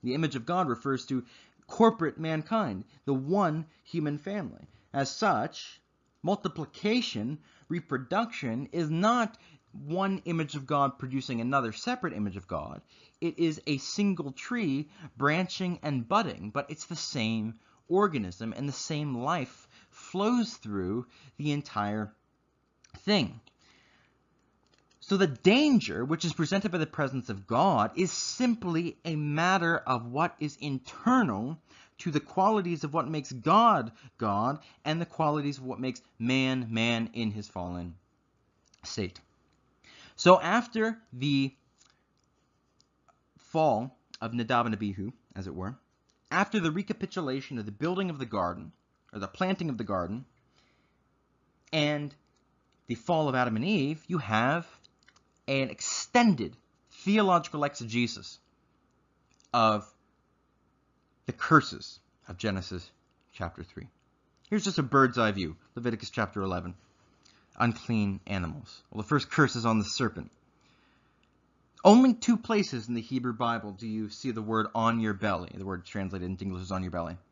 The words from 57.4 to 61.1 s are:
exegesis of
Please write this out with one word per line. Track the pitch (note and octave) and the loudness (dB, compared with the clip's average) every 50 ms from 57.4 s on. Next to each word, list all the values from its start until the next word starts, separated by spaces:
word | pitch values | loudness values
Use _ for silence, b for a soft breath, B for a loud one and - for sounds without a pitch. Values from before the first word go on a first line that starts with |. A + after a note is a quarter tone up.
| - - - D3+ D3 | 2 0 -4 -2 -2
exegesis | C#3+ C#3+ - B2 A2+ A2 A#2+ A#2+ A2+ - - - - - - _ _ _ _ _ _ _ _ _ _ _ _ _ _ _ _ _ _ _ _ _ _ - | -2 -2 -6 -10 -4 0 0 0 0 -2 -8 -14 -18 -20 -20 _ _ _ _ _ _ _ _ _ _ _ _ _ _ _ _ _ _ _ _ _ _ 2
of | A#2+ A2+ A2 G#2+ G#2 G2+ - _ _ _ _ _ _ _ _ _ _ _ _ _ _ _ _ _ _ _ _ _ _ _ _ | 4 4 4 4 2 -2 -8 _ _ _ _ _ _ _ _ _ _ _ _ _ _ _ _ _ _ _ _ _ _ _ _